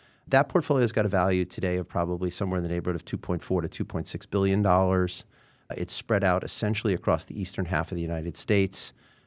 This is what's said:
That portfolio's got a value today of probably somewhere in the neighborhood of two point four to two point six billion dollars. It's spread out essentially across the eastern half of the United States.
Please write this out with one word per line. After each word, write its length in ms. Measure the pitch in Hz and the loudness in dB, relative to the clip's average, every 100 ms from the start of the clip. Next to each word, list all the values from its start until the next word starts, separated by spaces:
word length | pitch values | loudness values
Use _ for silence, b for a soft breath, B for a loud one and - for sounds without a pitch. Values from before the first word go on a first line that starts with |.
| b b b | b b b
That 220 | 131 143 | 2 4
portfolio's 420 | 170 - 139 117 | 2 2 2 2
got 140 | 113 | 2
a 20 | 104 | 2
value 380 | 92 95 92 | 2 4 2
today 320 | 87 - 90 90 | 0 -2 -2 -2
of 100 | 87 | -2
probably 420 | 90 85 87 90 | -2 -2 -2 -2
somewhere 280 | - 95 92 | -2 -2 -2
in 60 | |
the 60 | 85 | -2
neighborhood 280 | 87 90 85 | -2 -2 -4
of 80 | |
two 120 | - - | -4 -6
point 240 | - 87 | -2 -4
four 200 | - 92 | -2 -2
to 80 | 80 | -2
two 160 | - | -4
point 240 | - 82 80 | -6 -6 -6
six 160 | 85 | -8
billion 360 | - 98 98 98 | -4 0 2 4
dollars. 640 | 101 90 92 92 90 - - b b b b | 4 4 4 2 0 -4 -12 b b b b
It's 220 | - 87 | -8 -4
spread 300 | - - 101 | -4 0 2
out 200 | 95 90 | 4 2
essentially 500 | - - 107 107 107 | 0 -2 -2 0 0
across 320 | 90 - 80 | 0 2 0
the 160 | - - | 0 -8
eastern 240 | 95 - | -6 -4
half 260 | 85 82 82 | -2 -2 -2
of 40 | |
the 60 | 87 | -4
United 360 | 82 82 82 - | -2 -2 -4 -4
States. 560 | - 101 95 - - - b b | 0 2 2 -2 -10 -12 b b